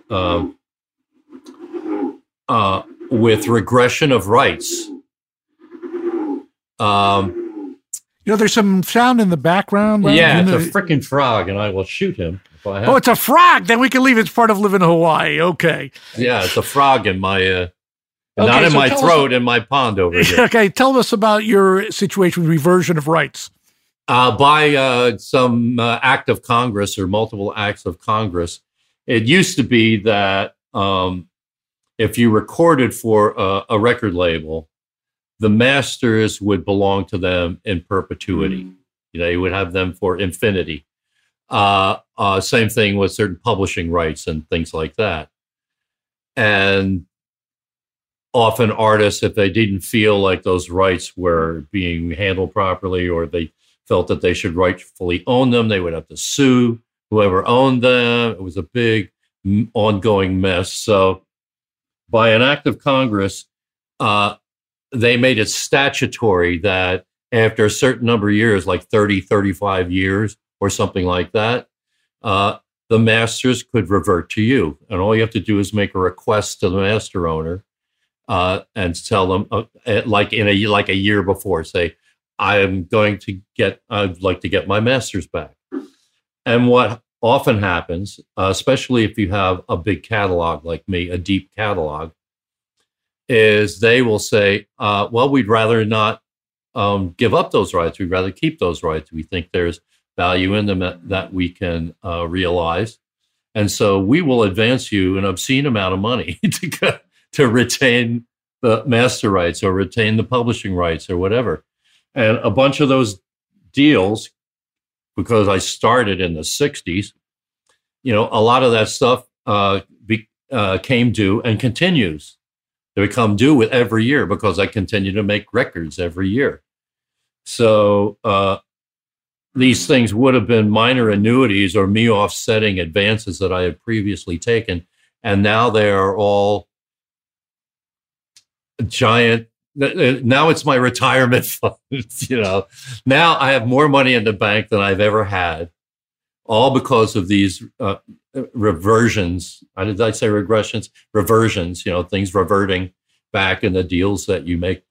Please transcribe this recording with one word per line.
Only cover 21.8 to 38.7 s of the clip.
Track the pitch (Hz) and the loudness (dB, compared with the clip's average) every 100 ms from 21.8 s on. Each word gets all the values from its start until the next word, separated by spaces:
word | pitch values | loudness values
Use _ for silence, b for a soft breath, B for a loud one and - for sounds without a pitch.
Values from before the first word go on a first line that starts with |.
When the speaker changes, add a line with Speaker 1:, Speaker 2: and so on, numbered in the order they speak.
| 208 | -2
Speaker 2:
situation | - 196 196 180 175 | -4 -4 0 0 2
with | 160 | 0
reversion | 165 147 180 170 165 | 2 4 2 2 -2
of | 143 | 0
rights. | 165 139 - - _ _ _ _ _ - | 0 0 -6 -18 _ _ _ _ _ 0
Speaker 1:
Uh, | 123 123 110 | 2 4 4
by, | 139 151 151 | 6 6 4
uh, | 143 135 123 123 104 | 2 2 2 0 -2
some, | - 135 127 120 117 123 | -2 0 2 0 0 0
uh, | 117 113 | 0 0
act | 131 135 - | 0 0 0
of | 113 | -2
Congress | - 120 123 101 101 - | 0 0 0 -2 -4 -4
or | 92 | -2
multiple | 104 110 104 101 - | -2 -2 -4 -8 -4
acts | 104 101 98 | -6 -6 -10
of | 85 | -10
Congress. | - 107 107 87 85 - _ _ _ _ - | -4 -2 -2 -4 -6 -8 _ _ _ _ -2
It | 120 | 0
used | 110 180 - - | 2 2 2 0
to | |
be | 113 123 113 110 | 0 4 4 2
that, | 104 101 98 98 104 _ _ | 0 0 0 0 -4 _ _
um, | 113 98 95 92 90 85 _ _ _ _ _ _ - | -4 -2 0 -2 -6 -12 _ _ _ _ _ _ -4
if | 113 - | -2 2
you | 120 | 4
recorded | 107 104 - 170 151 117 | 4 0 2 4 4 2
for | - 113 107 107 - | -2 0 2 2 0
a, | 98 98 - | -2 -2 -2
a | 110 | 0
record | 120 117 107 | 0 0 -2
label, | 87 87 82 78 80 78 _ _ _ _ _ _ - | 0 0 -2 -6 -10 -12 _ _ _ _ _ _ -4
the | 107 | 0
masters | 107 123 139 127 - 123 110 107 - | 2 2 2 -2 -2 0 2 0 -2
would | 101 98 | -2 -2
belong | 82 98 98 98 92 | 0 0 0 0 -4
to | 101 | -4
them | 90 90 87 90 | -2 -2 -2 -6
in | - 87 | -6 -6
perpetuity. | - 98 87 101 - 95 98 92 | -4 -6 -6 -10 -6 -4 -2 -6
Speaker 2:
Mm. | 92 | -12